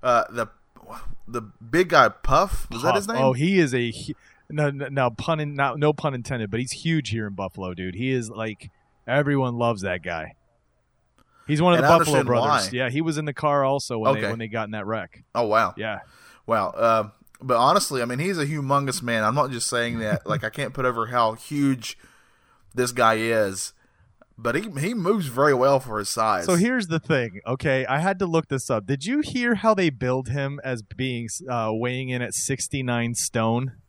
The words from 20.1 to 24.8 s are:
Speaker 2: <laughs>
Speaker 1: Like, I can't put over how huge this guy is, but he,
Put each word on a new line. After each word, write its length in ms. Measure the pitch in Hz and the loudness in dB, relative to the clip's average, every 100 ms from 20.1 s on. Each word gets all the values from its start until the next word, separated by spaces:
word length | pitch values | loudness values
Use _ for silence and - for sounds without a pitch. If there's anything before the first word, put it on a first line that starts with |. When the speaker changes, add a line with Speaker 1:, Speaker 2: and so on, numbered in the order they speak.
| 104 | -2
Speaker 2:
<laughs> 40 | - | -2
Speaker 1:
Like, 180 | 107 | -4
I 40 | 110 | -4
can't 240 | - 131 | -6 -8
put 140 | - 127 | -2 -2
over 220 | 117 113 | 0 -2
how 260 | 123 117 | 2 0
huge 640 | 110 - 147 139 131 113 - - _ _ _ _ _ _ | 0 -6 0 0 0 -6 -14 -20 _ _ _ _ _ _
this 180 | 120 123 | -2 -2
guy 240 | 123 113 113 | 2 2 4
is, 580 | 113 113 104 95 - _ _ _ _ _ _ - | 2 2 2 -2 -10 _ _ _ _ _ _ -8
but 160 | 113 | -2
he, 80 | 131 214 139 | -2 -4 -6